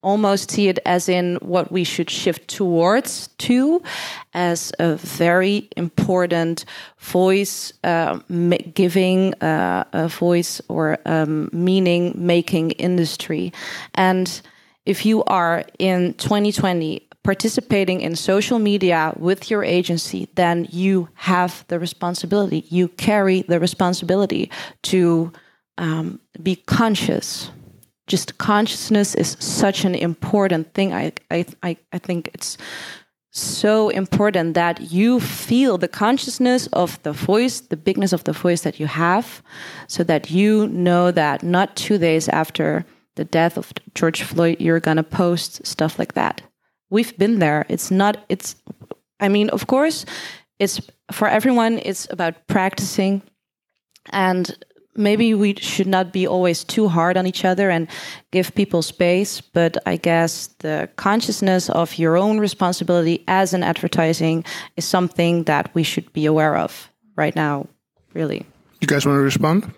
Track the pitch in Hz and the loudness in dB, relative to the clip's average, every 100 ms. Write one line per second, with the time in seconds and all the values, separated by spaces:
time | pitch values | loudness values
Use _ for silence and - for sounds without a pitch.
0 | 185 208 208 196 - - 202 - - 180 | 2 2 2 2 0 0 2 2 2 0
1 | 175 180 180 175 - 180 160 180 175 - | 2 0 0 -2 -2 -2 0 -2 -2 -4
2 | 165 - - 160 - - 190 165 170 220 | -4 -2 -2 -4 -8 -4 0 2 4 2
3 | 262 - - _ - 247 277 339 - - | 0 -10 -12 _ 0 2 4 0 -2 -12
4 | - - - 175 175 170 - - 170 151 | -12 -14 -10 -2 0 0 -4 -2 0 0
5 | - 139 170 175 185 208 - - 170 - | -6 -2 2 4 2 0 -4 -8 -4 -2
6 | - 185 175 170 165 165 - - - _ | 0 2 2 0 0 -4 -8 -18 -20 _
7 | - 180 185 190 196 - - - - 170 | -2 2 4 4 0 -6 -12 -6 -2 0
8 | 165 - - 175 175 175 - 160 180 180 | 0 -2 -4 0 2 0 -2 0 2 2
9 | 185 185 190 - 160 156 90 90 - 170 | 2 2 2 0 -2 0 0 -2 -2 -2
10 | 165 - 175 175 175 - - 170 156 156 | -4 0 2 2 0 -8 -8 -2 0 -2
11 | - 160 151 156 - 170 180 190 180 175 | -2 0 0 -2 -4 -2 2 2 2 2
12 | 175 - 175 170 170 165 165 - 180 180 | 0 -2 2 2 2 -2 -2 -2 0 0
13 | 160 - - 156 180 - - - - - | 0 -4 -6 -6 -6 -8 -14 -14 -10 0
14 | 185 185 180 - - _ _ _ - 190 | 2 2 0 -6 -16 _ _ _ -4 0
15 | 214 220 - 190 170 170 - - 190 180 | 2 2 2 0 0 -2 -4 -2 0 2
16 | 175 - - 208 208 208 196 175 160 - | 0 -2 -2 2 2 0 0 0 -2 -6
17 | _ - - 196 220 233 - 202 185 185 | _ -8 -4 -2 0 -2 -2 0 0 -2
18 | - 165 - 190 214 240 208 202 185 165 | -4 -4 0 0 2 0 2 2 2 2
19 | 160 - 170 190 - 214 - 180 180 170 | 0 -2 -2 -2 -2 -2 0 0 0 -2
20 | - 190 - - 175 170 170 170 190 190 | -4 -8 -6 0 0 0 -4 -2 0 0
21 | 170 _ - 180 180 - - 175 175 - | -2 _ -2 0 0 -4 -8 -6 -6 -6
22 | 175 175 170 202 202 160 - 175 175 - | -6 -6 -2 0 0 -2 -2 0 0 0
23 | - 208 190 185 - 170 180 - 180 180 | 0 2 4 2 2 0 0 0 0 0
24 | 170 190 196 - - - - - - 185 | 0 0 2 0 -4 -8 -16 -12 -2 2
25 | 175 165 165 - _ _ _ - 170 160 | 4 2 0 -8 _ _ _ -6 -4 -2
26 | 160 190 _ - 170 180 - - 226 202 | -4 -10 _ -6 -4 -4 -2 0 2 2
27 | - - - - - - - - _ _ | 0 -2 -4 -10 -12 -18 -20 -20 _ _
28 | - 185 - - - 208 214 - - 214 | -2 -2 -2 -6 0 2 2 -4 0 2
29 | 202 - 147 - - - 202 196 190 180 | 2 0 -2 -4 -6 0 0 2 -2 0
30 | 170 165 - 208 196 170 160 - 196 170 | -4 -4 -2 2 2 0 -2 -2 -2 -2
31 | 160 - _ 170 180 - 180 165 _ 175 | -6 -8 _ -4 -4 -6 -8 -8 _ -12
32 | - 175 156 - - - - - - - | -6 -6 -6 -10 -12 -12 -14 -14 -16 -18
33 | _ _ _ - - - 208 214 214 - | _ _ _ -10 -8 0 2 4 2 0
34 | 190 - 208 185 165 165 170 170 165 175 | -2 2 2 2 0 2 0 -2 -4 2
35 | 220 247 - - - 240 269 185 175 - | 4 2 0 -8 0 2 4 2 -2 0
36 | 208 262 - - 247 247 - - 180 - | 0 0 -2 0 2 2 0 0 0 -2
37 | 151 147 - 208 247 240 - 160 175 190 | -8 -6 0 2 2 -2 -8 -4 -2 0
38 | 196 175 - 156 180 170 156 - 151 151 | 0 0 -2 -2 0 0 -2 -4 -6 -2
39 | 170 190 240 - _ - - - - - | 2 2 -2 -14 _ -20 -18 -18 -14 -4
40 | 170 175 - 170 208 214 214 175 175 175 | 0 0 2 2 4 4 2 0 2 4
41 | 180 175 151 139 170 180 196 - - 208 | 4 2 0 0 0 2 0 -2 0 2
42 | 165 160 160 156 156 - 156 156 175 _ | 4 2 2 0 0 -2 -2 -2 -6 _
43 | _ - - 165 170 - - - - - | _ -10 -2 2 2 0 -10 -16 -14 -2
44 | 165 165 - - 170 165 165 165 160 156 | -2 -2 -6 0 2 2 2 2 2 0
45 | 160 - 180 175 - - - - 160 - | 0 0 2 0 -4 -10 -12 -2 -2 -2
46 | 165 - - - - _ _ _ _ 196 | -4 -2 -4 -4 -14 _ _ _ _ 0
47 | 233 - 196 226 160 151 - 165 - 185 | 0 0 2 4 2 2 -2 -4 0 2
48 | 202 208 - 196 - - - - - - | 2 0 -4 -6 -6 -16 -20 -20 -20 -20
49 | _ _ 202 202 208 - - 262 311 311 | _ _ 2 2 2 0 0 2 2 -2
50 | - - - - _ _ 196 - - _ | -10 -14 -14 -18 _ _ -2 -2 -12 _
51 | - - 214 220 254 247 226 226 - 196 | -14 -2 2 2 4 4 2 0 -4 -8
52 | - 175 170 165 _ 208 190 - 196 - | -8 -4 -4 -4 _ 0 0 -2 -6 -2
53 | 190 196 - _ _ _ _ _ _ _ | 0 0 -6 _ _ _ _ _ _ _
54 | - 196 185 185 175 - - _ _ - | -8 0 0 0 -2 -6 -20 _ _ -2
55 | 208 208 233 214 208 202 - - 190 190 | 2 4 4 4 2 0 -6 -2 0 2
56 | 185 190 185 185 180 170 - - 214 170 | 0 0 0 2 2 0 -2 0 2 4
57 | 170 185 185 - 190 185 196 170 160 - | 2 2 0 0 0 2 2 2 -2 -8
58 | - - _ 180 180 - 196 175 156 - | -14 -16 _ -2 0 0 0 0 -2 0
59 | 175 180 202 - - - 165 - - 175 | 2 2 0 -6 -4 0 2 0 -4 -2
60 | 175 165 165 - - _ 156 156 - - | 2 2 2 -2 -12 _ -6 -4 -6 -4
61 | 202 220 - 208 196 185 175 - 170 - | 0 0 0 -2 2 2 2 0 0 0
62 | 165 170 202 214 208 - 180 180 170 175 | 2 4 2 2 0 0 -2 -2 0 2
63 | 165 170 - 185 190 180 180 165 170 - | 2 -2 0 2 2 0 0 -2 -2 0
64 | 165 165 165 165 165 - - - 165 185 | 0 2 0 0 -4 -12 -12 -8 -2 0
65 | 180 - 170 170 160 147 139 - 156 - | 0 0 2 2 2 0 0 -2 0 -2
66 | - - 151 156 156 147 78 - - _ | -6 -2 2 4 2 2 -2 -8 -20 _
67 | _ - 151 160 151 143 - _ _ _ | _ -4 -2 0 -2 -4 -8 _ _ _
68 | _ 170 156 52 - _ _ _ 143 147 | _ -6 -6 -6 -10 _ _ _ 0 2
69 | 143 139 139 135 156 175 - | 2 2 2 2 2 0 -2